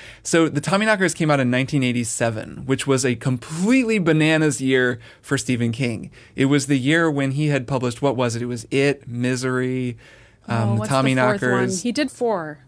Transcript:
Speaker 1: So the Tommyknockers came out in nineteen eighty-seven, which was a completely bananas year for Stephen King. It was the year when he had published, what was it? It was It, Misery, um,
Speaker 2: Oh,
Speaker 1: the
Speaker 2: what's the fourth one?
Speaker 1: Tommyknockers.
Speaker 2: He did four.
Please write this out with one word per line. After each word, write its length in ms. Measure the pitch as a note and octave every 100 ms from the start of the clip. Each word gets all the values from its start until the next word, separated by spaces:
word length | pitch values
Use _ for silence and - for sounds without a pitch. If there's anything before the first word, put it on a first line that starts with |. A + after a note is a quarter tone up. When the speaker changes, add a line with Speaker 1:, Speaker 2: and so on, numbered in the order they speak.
| - -
Speaker 1:
So 260 | - E3+ D#3+
the 100 | C#3+
Tommyknockers 520 | D3+ G3 A3 G#3 F#3
came 160 | - D#3+
out 100 | C#3+
in 120 | B2
nineteen 320 | B2 C3 D3
eighty-seven, 840 | B2+ A#2+ A#2 - A#2 G#2+ - - C3
which 220 | C3+ C#3
was 180 | C3+ C3
a 100 | A#2
completely 840 | C#3 B2+ - D#3 G3 C4 A3+ A3
bananas 600 | E3+ D#3 D3+ D#3+ D#3 C3+
year 400 | C3 C3 B2 A#2 - -
for 160 | - C3+
Stephen 340 | - B2 A#2
King. 380 | A2+ B2 G#2+ - - - -
It 100 | C3+
was 200 | C#3+ C3+
the 140 | C#3
year 320 | B2+ E3 E3
when 200 | C#3 C3+
he 140 | C3+ D3+
had 180 | C#3+ A#2
published, 340 | C3+ B2 A2+
what 140 | C#3+ A#2+
was 200 | B2 A#2
it? 60 |
It 60 | A#2+
was 180 | A#2+ A2
It, 360 | C3+ C#3+ C3+ -
Misery, 920 | A#2+ B2 B2+ B2+ B2+ B2+ B2+ B2 A#2 - - - _ -
um, 220 | A#2 A2+
Speaker 2:
Oh, 40 |
Speaker 1:
the 60 | A2+
Speaker 2:
what's 100 | -
the 60 | C3+
fourth 80 |
one? 120 | C3+ C3
Speaker 1:
Tommyknockers. 680 | B2+ B2+ B2+ B2 B2 F#3
Speaker 2:
He 80 | A#3+
did 180 | A#3+ C#4+
four. 500 | - A#3+ G3 D#3 D3